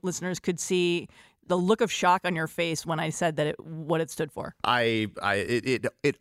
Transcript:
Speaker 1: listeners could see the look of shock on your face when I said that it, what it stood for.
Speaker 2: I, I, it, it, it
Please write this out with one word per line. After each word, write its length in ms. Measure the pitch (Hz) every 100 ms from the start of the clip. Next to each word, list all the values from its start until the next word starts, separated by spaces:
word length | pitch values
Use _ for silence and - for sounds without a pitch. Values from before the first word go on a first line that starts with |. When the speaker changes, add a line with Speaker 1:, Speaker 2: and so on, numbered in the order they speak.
Speaker 1:
listeners 340 | 185 - 180 175
could 220 | - 175
see 480 | - 185 175 170 160 - - _ -
the 80 | 180
look 240 | 180 220
of 100 | 214
shock 300 | - 180 185
on 120 | 180 165
your 100 | 160
face 400 | - 170 156 -
when 140 | 160
I 80 | 160
said 280 | - 170 151
that 120 | 151
it, 100 | -
what 420 | 160 160 151 160
it 80 | 165
stood 220 | - 151
for. 240 | - - -
Speaker 2:
I, 460 | - 123 117 113 107 -
I, 160 | 101 101
it, 300 | - 120 131
it, 200 | 117 120 -
it 120 | 147 -